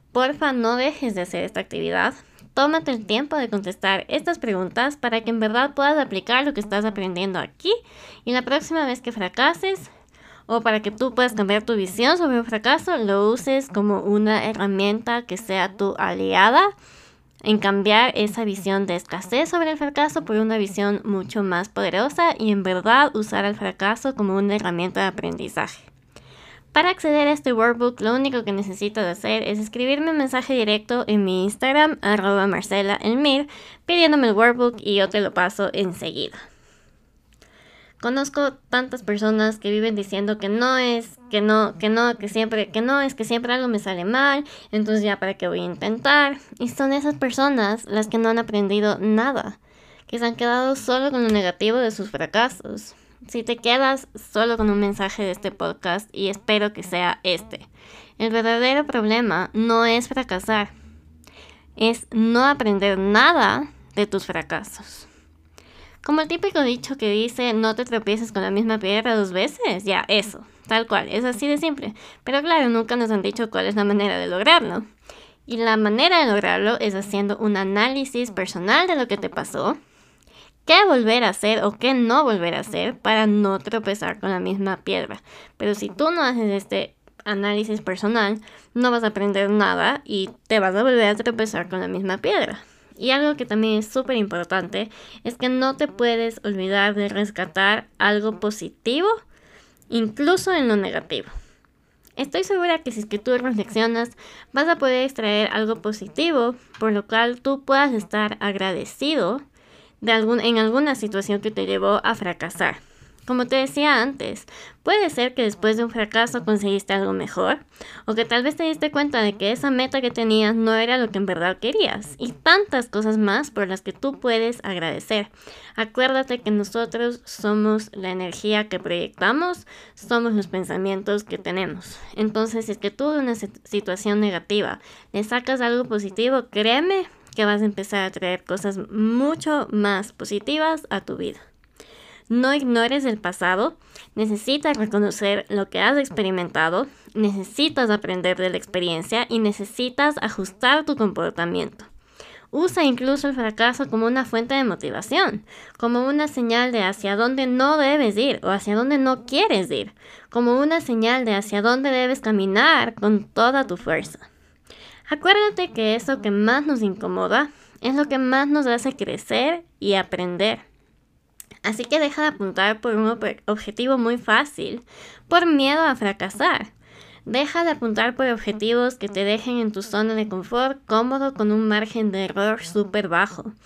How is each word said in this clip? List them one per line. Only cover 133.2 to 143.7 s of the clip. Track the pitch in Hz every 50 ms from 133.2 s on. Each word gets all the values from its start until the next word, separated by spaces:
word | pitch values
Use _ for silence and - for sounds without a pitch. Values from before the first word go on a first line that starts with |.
| 269 247 233
si-, | 220 214 196 - - -
situación | - - 202 202 202 180 196 - 214 208 208
negativa | 214 208 185 170 - - 208 208 180 - - - - - - - - _ -
le | 196 214
sacas | 214 240 247 247 254 269 254
algo | 247 233 240 247 247
positivo, | 247 226 208 202 190 190 196 226 254 269 254 240 -
créeme | - 202 214 226 240 277 330 370 392 381 349 - - - _ - - -
que | 214
vas | 208 208 208
a | 214
empezar | 208 202 190 190 - 214 202 190
a | 190
traer | 185 - 190 180 180 180 -
cosas | - 180 196 175 202 190 190 - -
mucho | - 214 214 220 233 247 269 294 320 320 - 311 302 294 - -
más | - 208 208 202 202 185 208 -
positivas | - - - - 208 202 208 269 294 311 311 320 320 302 302 -
a | - 196
tu | - - -
vida. | - - - - - - - _ _ _ _ _ - - - - - - - - - _ -
No | 226 240 254 262 277
ignores | 294 277 247 240 233 226 240 269 285 269
el | 254 220 214
pasado, | - 175 180 - 185 180 185 185 233 330